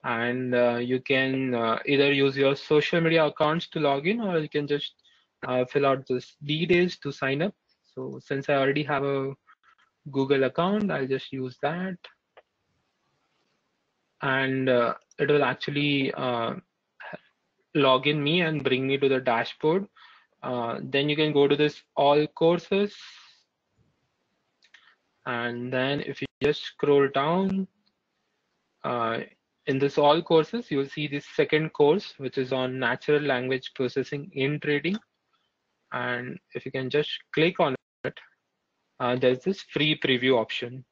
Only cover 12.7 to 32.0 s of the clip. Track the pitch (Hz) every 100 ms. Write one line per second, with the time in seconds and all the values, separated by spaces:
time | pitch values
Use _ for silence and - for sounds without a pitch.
12.7 | _ _ _ _ _ _ _ _ _ _
13.7 | _ _ _ _ _ 139 135 135 131 131
14.7 | 123 120 - _ - 147 147 127 135 -
15.7 | 143 147 139 135 - 131 120 117 - _
16.7 | _ _ _ - - _ _ _ _ _
17.7 | 151 135 131 139 151 143 175 160 151 127
18.7 | 131 135 139 139 131 131 117 120 - 156
19.7 | 180 202 _ - - _ _ 131 123 117
20.7 | 120 135 139 147 147 151 147 139 147 151
21.7 | - _ - 143 147 151 - 165 170 -
22.7 | 196 202 - - - - _ _ _ _
23.7 | _ _ _ _ _ _ _ _ _ _
24.7 | - _ _ _ _ - 120 120 120 123
25.7 | 127 131 143 - 139 135 _ 143 151 -
26.7 | - 147 143 139 139 147 180 190 190 190
27.7 | _ _ _ _ _ _ _ _ _ _
28.7 | _ 131 120 113 113 - _ _ _ -
29.7 | 135 139 156 143 160 165 160 156 233 -
30.7 | 139 139 - 147 143 - - 147 156 156
31.7 | - 147 185